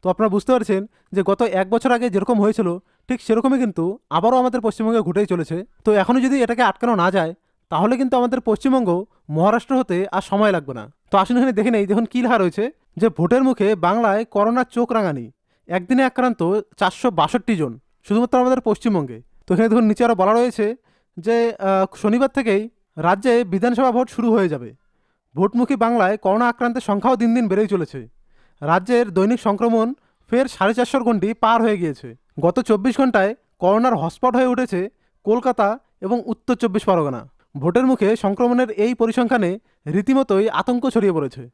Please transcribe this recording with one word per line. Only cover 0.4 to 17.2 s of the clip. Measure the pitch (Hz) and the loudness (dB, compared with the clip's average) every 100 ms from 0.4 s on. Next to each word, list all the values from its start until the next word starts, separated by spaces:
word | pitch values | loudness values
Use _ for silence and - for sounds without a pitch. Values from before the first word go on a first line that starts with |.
| - | 2
পারছেন | 254 214 190 208 _ _ | 0 2 -2 -4 _ _
যে | 190 | -4
গত | 196 196 233 | 0 0 0
এক | 185 190 | 0 0
বছর | 233 254 | 0 0
আগে | 240 240 | 0 0
যেরকম | 196 196 233 | -2 0 2
হয়েছিল | 214 220 185 175 _ _ | 2 0 -2 -4 _ _
ঠিক | - 254 | -8 -8
সেরকমই | - 220 262 262 | 0 0 2 0
কিন্তু | 240 180 165 202 _ | 0 -2 -4 -6 _
আবারও | 160 208 254 | 0 2 2
আমাদের | 254 240 | 0 -2
পশ্চিমবঙ্গে | 220 - 220 233 | -4 -2 -2 0
ঘটেই | 170 180 208 | 0 -2 -2
চলেছে। | 175 156 160 208 _ | -2 -4 -8 -10 _
তো | - | 0
এখনও | 208 185 254 | 2 2 2
যদি | 254 277 | 2 0
এটাকে | 233 240 | 0 0
আটকানো | 233 - 240 220 | 0 0 -2 2
না | 175 | 2
যায় | 190 160 180 _ _ _ | 0 -2 -6 _ _ _
তাহলে | 156 208 247 | -2 0 0
কিন্তু | 262 254 | 0 0
আমাদের | 240 254 | 0 -2
পশ্চিমবঙ্গ | - 214 269 262 214 175 202 _ - | -2 -2 2 0 0 -2 -4 _ -8
মহারাষ্ট্র | 151 185 220 - 262 | 0 2 2 0 -2
হতে | - 180 190 | 0 -2 -2
আর | 180 - | -4 -2
সময় | 196 214 | 0 2
লাগবে | 185 139 | 0 -4
না। | 123 107 _ _ | -12 -14 _ _
তো | 196 | 0
আসুন | 190 247 | 2 2
এখানে | 262 | 2
দেখে | 196 226 | 2 0
নেই | 226 202 | 0 0
দেখুন | 214 233 | 0 0
কী | 247 | -2
লেখা | 240 233 | 0 2
রয়েছে, | 185 160 226 - _ - | 0 -2 -6 -8 _ -2
যে | 220 | -2
ভোটের | - 170 247 | 0 0 2
মুখে | 262 247 196 208 | 2 0 0 0
বাংলায় | 175 214 226 202 226 | 0 0 0 0 -2
করোনা | 202 208 240 | 0 0 0
চোখ | 247 - 240 | -2 -2 -2
রাঙানি, | 226 196 139 117 _ _ _ - | 0 -2 -4 -10 _ _ _ -6
একদিনে | 180 180 254 | -6 0 0
আক্রান্ত | 262 - 254 233 170 208 - _ | 0 0 -2 0 -2 -2 -4 _
চারশো | 185 - 254 | -4 -2 -4
বাষট্টি | 170 | 0